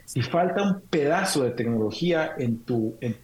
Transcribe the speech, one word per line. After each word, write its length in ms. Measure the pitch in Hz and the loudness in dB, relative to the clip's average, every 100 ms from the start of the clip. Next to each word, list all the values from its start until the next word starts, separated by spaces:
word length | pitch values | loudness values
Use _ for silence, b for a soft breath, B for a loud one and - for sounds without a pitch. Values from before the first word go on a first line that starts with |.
si 180 | - 127 | -6 -4
falta 400 | - 170 175 190 | 0 2 2 2
un 200 | 202 185 | 0 -2
pedazo 600 | - 165 143 175 190 151 | -2 0 2 2 2 0
de 80 | 120 | 0
tecnología 840 | - 117 113 107 - 175 160 156 - | 0 0 0 0 0 0 2 0 -2
en 260 | 123 113 | -2 -2
tu, 320 | - 120 110 - | -2 -2 -2 -4
en 140 | 123 107 | -6 -6